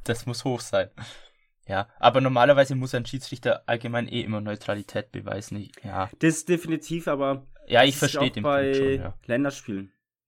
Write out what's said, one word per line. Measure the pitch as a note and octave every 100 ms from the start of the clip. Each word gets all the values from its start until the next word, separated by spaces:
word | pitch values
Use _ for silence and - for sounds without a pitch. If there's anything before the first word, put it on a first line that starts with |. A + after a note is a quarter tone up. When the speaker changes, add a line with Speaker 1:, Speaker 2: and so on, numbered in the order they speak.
| -
Speaker 1:
das | A2+ -
muss | A#2+ C3+
hoch | B2
sein. | - A#2 G#2+ - - - - _ _ _ -
Ja, | F#2+ G2+ -
aber | A#2+ B2+
normalerweise | C3 B2 A#2+ C#3 C3+ C3
muss | C3
ein | B2 A#2+
Schiedsrichter | C3 - B2+ B2 - -
allgemein | A#2 A#2+ A#2 A2+
eh | A#2
immer | G#2 G#2+
Neutralität | G#2 G#2 - G#2 G2 G#2+ -
beweisen. | F#2+ G2+ G2 - G#2
Ich, | F#2+ -
ja. | G#2 F#2+ F#2+ -
Speaker 2:
Das | D#3+ D#3
ist | -
definitiv, | E3+ E3 D#3+ - E3 E3
aber | C#3+ C#3 C3 - - -
Speaker 1:
Ja, | A#2
ich | C3+ C3+
Speaker 2:
das | C#3+
ist |
ja | D3
Speaker 1:
verstehe | C#3+
Speaker 2:
auch |
Speaker 1:
den | A2
Speaker 2:
bei | D3 C#3
Speaker 1:
Punkt | C3+ C3+
schon, | C3+ C3+
ja. | C3 - -
Speaker 2:
Länderspielen. | A#2+ C#3+ - - G2 G2 _ _ _